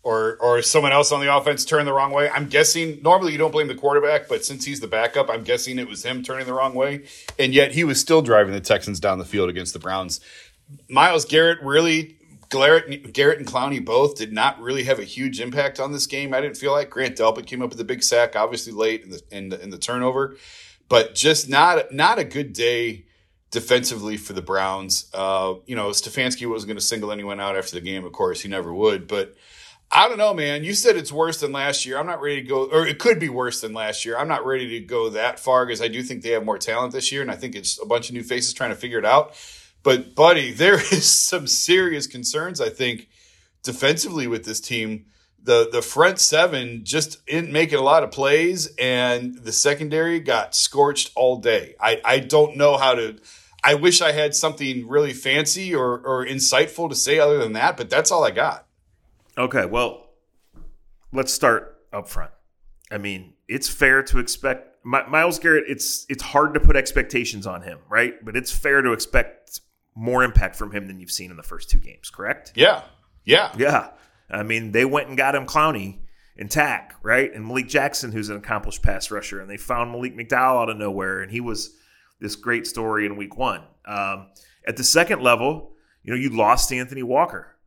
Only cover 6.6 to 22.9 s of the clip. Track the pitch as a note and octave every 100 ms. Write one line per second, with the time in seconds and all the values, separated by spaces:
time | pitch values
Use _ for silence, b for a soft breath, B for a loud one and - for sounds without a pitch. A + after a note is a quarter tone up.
6.6 | C3+ B2+ C#3 C#3+ C#3+ B B - C3+ C3+
7.6 | C#3 C#3 E3 C3 - D#3+ C3 G#2+ G2+ G2
8.6 | - G#2 - F#2 G2+ F#2 F2+ G#2 F2+ F2+
9.6 | F2 E2 F2+ F#2+ F2+ - B B B B
10.6 | _ - _ C3 E3+ E3 A#2 D#3 E3 E3+
11.6 | C#3 D3 E3 D#3+ D#3+ _ _ - _ C3+
12.6 | C#3+ D#3+ C#3 C#3+ - G#2+ C#3+ D3 C3+ B2+
13.6 | C#3 C3+ - A#2 C#3+ C#3 G#2+ G#2+ C3 A#2+
14.6 | A#2 C3+ B2 B2 F#2+ B2 C3 B2+ A#3+ D3
15.6 | C#3 C#3 C3+ C#3+ - C#3 C#3 C3 C#3+ C#3+
16.6 | C#3 C#3+ C#3+ B2+ C3 B2+ A2 A2+ A2 B2+
17.6 | A#2+ A#2+ A2 B2 - A#2 A#2 G#2 A2+ -
18.6 | A#2 G#2+ A2 A2 F#2+ F2+ _ G2+ F#2+ F#2
19.6 | F#2+ F#2 - B2 B2+ C3 C3+ C3+ B B
20.6 | B B _ A#2+ A2 - D3+ D3+ C3+ C#3
21.6 | E3+ E3 - C3+ E3+ A3+ C3 C#3 C#3 G#2
22.6 | A#2+ A#2+ A#2